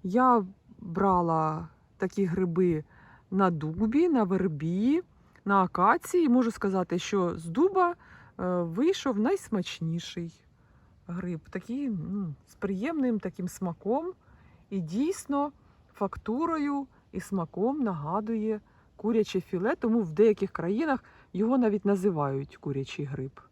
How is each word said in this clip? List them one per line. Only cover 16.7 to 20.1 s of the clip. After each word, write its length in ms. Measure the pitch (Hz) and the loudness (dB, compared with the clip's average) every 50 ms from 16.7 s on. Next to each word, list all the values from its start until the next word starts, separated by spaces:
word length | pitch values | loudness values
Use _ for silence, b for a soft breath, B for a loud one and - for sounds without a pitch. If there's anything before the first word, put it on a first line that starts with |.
| 285 277 277 - b b b b | -2 -4 -6 -8 b b b b
і 80 | - 185 | -10 -10
смаком 640 | 175 - 196 190 165 - - 175 196 240 277 311 | -8 -4 -4 -4 -4 -4 -4 -2 -2 -2 0 0
нагадує 800 | 262 214 185 156 143 151 175 208 208 220 233 220 208 220 214 214 b b b b b b b | -2 -2 -2 -4 -4 -4 -4 -4 -2 -2 -4 -2 -2 -4 -4 -6 b b b b b b b
куряче 440 | - - 214 233 226 208 - - 185 | -6 -2 0 2 2 0 2 -2 -4
філе, 340 | 170 - - 175 185 233 330 | -4 -2 -4 -2 0 -2 -2
тому 240 | - - 233 226 233 | 0 0 0 2 2
в 100 | 214 165 | 0 -2